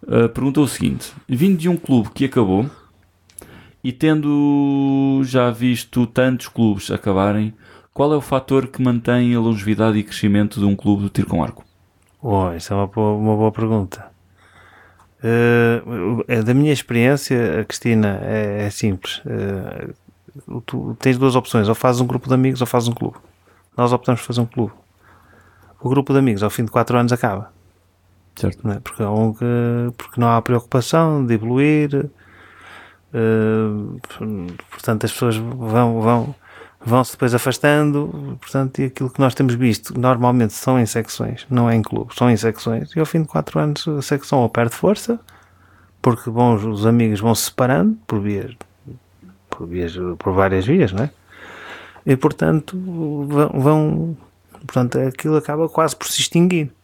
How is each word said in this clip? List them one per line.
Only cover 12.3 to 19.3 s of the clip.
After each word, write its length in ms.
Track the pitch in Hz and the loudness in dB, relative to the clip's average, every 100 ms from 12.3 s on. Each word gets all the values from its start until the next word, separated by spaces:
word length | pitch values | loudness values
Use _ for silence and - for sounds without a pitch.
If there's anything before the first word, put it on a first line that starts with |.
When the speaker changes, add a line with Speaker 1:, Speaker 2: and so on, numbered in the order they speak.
| 101 92 | 0 0
Speaker 2:
essa 220 | 85 - | -4 -6
é 40 | 98 | -4
uma 80 | 98 | -2
boa, 320 | 107 107 104 | 0 0 2
uma 180 | 107 107 | 0 2
boa 160 | 110 | 2
pergunta. 540 | 107 110 110 92 - - _ _ _ _ _ - - - _ _ _ | 0 -2 0 -2 -8 -20 _ _ _ _ _ -20 -20 -20 _ _ _
Eh, 600 | 117 117 120 120 117 117 - 117 90 117 - | -2 2 4 4 4 2 -4 -6 -2 -2 -2
é 160 | 120 | 0
da 120 | 110 | 2
minha 180 | 127 147 | 4 4
experiência, 880 | 139 - 117 120 143 - 131 113 80 | 2 0 2 2 2 0 0 0 -2
a 40 | |
Cristina, 540 | 104 - 123 113 107 98 | -4 -4 0 2 2 0
é, 420 | - 107 104 101 104 | -4 -2 -2 -4 -6
é 40 | |
simples. 500 | - 113 95 - - | -2 -2 -2 -6 -12
Eh, 640 | 139 | -8